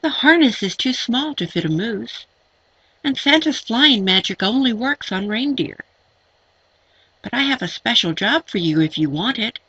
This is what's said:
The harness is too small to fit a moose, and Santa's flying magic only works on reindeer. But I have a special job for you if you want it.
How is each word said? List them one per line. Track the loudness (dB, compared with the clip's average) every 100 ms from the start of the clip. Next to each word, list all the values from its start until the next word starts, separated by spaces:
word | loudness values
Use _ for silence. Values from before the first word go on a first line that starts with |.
The | -4
harness | 0 4 6 4 2
is | -6
too | -4 -4
small | -2 -2 -2 -2
to | -4 -6
fit | -4
a | -2
moose, | -2 -2 -4 -8 -14 -20 _ _ _ _ _ _ _
and | -4 -2
Santa's | 2 2 2 -4
flying | -2 2 4 4
magic | 4 0 0 -2
only | 0 2 2
works | 0 -2 -4 -4
on | -4 -2
reindeer. | -2 -2 -2 -4 -6 -18 _ _ _ _ _ _ _ _ _ _ _ _ _
But | -8
I | -2
have | 0 -2
a | -4
special | -6 0 0 0
job | 0 0 0 0
for | -2
you | 2 2
if | 2 2
you | -2
want | 0 -2 -2
it. | -4 -6